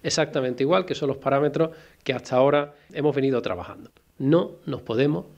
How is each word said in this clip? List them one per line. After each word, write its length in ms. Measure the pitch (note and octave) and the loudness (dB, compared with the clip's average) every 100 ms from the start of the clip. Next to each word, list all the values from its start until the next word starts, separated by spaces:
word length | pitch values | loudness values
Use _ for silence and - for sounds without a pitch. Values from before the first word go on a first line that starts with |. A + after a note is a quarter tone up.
exactamente 600 | D#3 E3 D3+ D3+ B2+ B2 | -2 -2 0 0 -2 0
igual, 220 | C3+ F#3 F#3 | 2 2 0
que 100 | - | -4
son 140 | C#3+ | -2
los 80 | B2+ | -2
parámetros 580 | C3+ C#3 D3 D3 D#3+ - - _ - | 0 2 2 0 -2 -4 -20 _ -6
que 80 | |
hasta 240 | B2 - B2+ | -6 0 4
ahora 360 | C3+ C#3+ D3 - _ | 4 4 0 -12 _
hemos 200 | - D3 | -2 0
venido 280 | C#3 C3+ B2 | 2 0 0
trabajando. 500 | - F2+ F2 - - _ _ _ | -2 -6 -8 -16 -20 _ _ _
No 420 | C#3 E3 G#3 - - | 2 2 2 -8 -10
nos 160 | - | -10
podemos 440 | - A#2 D3 E3 - | -4 0 0 0 -8